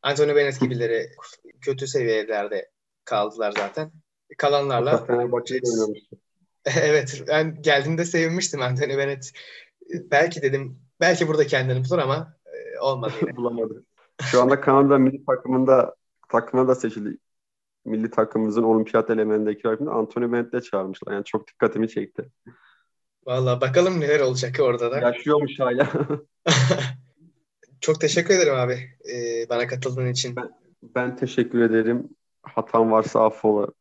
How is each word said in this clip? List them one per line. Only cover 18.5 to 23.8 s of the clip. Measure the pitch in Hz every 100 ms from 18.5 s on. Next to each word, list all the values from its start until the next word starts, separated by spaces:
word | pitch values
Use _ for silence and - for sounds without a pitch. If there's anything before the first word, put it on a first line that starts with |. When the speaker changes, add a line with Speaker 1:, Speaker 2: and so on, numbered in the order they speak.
| 107
Speaker 2:
olimpiyat | 113 110 110 113 113
elemenindeki | 113 107 107 107 104 117
rakibini | 110 151
Anthony | 120 110 - 120
Bennett'le | 120 120 123
çağırmışlar. | 120 98 95 95 -
Yani | 101
çok | 101 107 -
dikkatimi | _ 113 104 110
çekti. | - 101 - - _ - _ _ _ _ _ _ _ -
Speaker 1:
Vallahi | 127 127 123
bakalım | 131 151